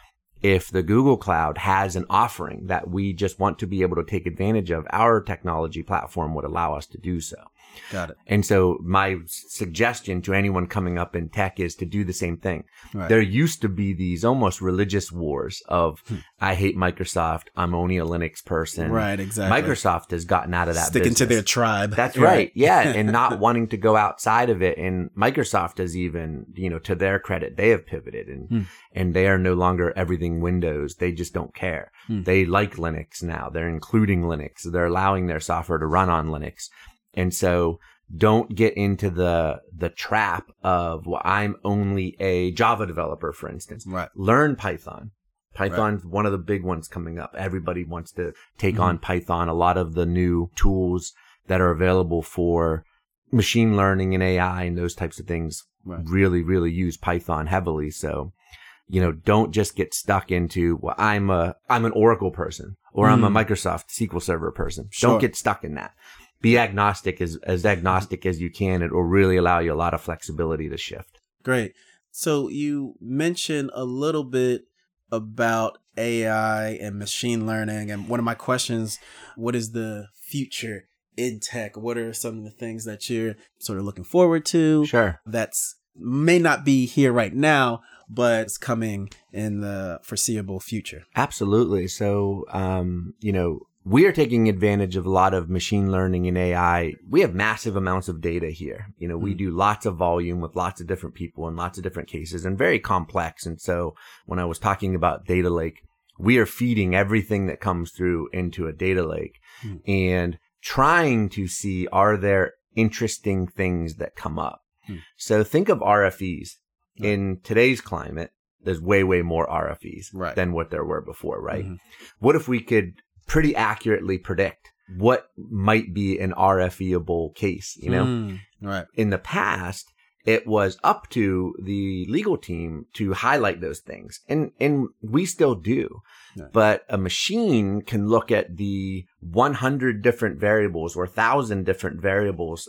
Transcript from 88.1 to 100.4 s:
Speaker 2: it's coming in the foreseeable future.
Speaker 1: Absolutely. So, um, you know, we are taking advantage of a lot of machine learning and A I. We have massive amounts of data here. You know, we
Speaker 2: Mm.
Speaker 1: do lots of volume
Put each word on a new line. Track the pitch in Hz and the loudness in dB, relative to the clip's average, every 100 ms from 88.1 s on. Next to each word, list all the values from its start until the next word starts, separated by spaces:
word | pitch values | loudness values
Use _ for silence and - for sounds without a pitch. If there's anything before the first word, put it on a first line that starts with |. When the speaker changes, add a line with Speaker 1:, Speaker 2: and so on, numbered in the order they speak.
| 110 120 113 | 2 4 4
Speaker 2:
it's | 107 - | 0 -6
coming | - 113 110 101 101 - _ | -4 -2 -2 -4 -8 -14 _
in | 98 107 101 | -8 -4 -4
the | 101 98 92 82 | -6 -6 -8 -10
foreseeable | - 107 - 107 98 92 | -8 -4 -2 -2 -4 -8
future. | - 110 - 82 - 113 | -6 -8 -8 -14 -6 -2
Speaker 1:
Absolutely. | 139 - 98 110 113 98 90 | -2 -2 2 4 4 0 -2
So, | - 101 101 98 98 - | -4 0 0 0 -4 -6
um, | 95 95 92 90 87 87 - | -4 -2 -2 -2 -4 -8 -6
you | 104 | -2
know, | 95 87 76 - _ 92 | 0 0 -2 -10 _ 2
we | 123 190 | 6 6
are | |
taking | 170 123 120 110 | 4 2 4 4
advantage | 95 104 101 95 92 | 4 2 2 0 -2
of | 90 | 2
a | |
lot | 95 95 | 4 4
of | 95 85 | 2 0
machine | 90 - 104 98 | -2 0 0 2
learning | 92 92 90 90 | 2 0 0 0
and | 90 | 2
A | 90 | 2
I. | 87 87 87 82 - - | 2 2 2 0 -6 0
We | 165 | 2
have | 151 | 4
massive | 90 107 110 117 98 | 2 0 0 -4 -2
amounts | 92 92 95 | 0 0 -2
of | 80 | -4
data | 85 85 82 | -4 -2 -4
here. | 80 71 52 101 - | -6 -10 -10 -14 -10
You | 85 | -8
know, | 85 | -4
we | 107 | -4
Speaker 2:
Mm. | 90 | -2
Speaker 1:
do | 98 | -2
lots | 85 101 107 110 | 0 0 0 -2
of | 85 | 0
volume | 87 85 87 87 | 0 0 -2 -4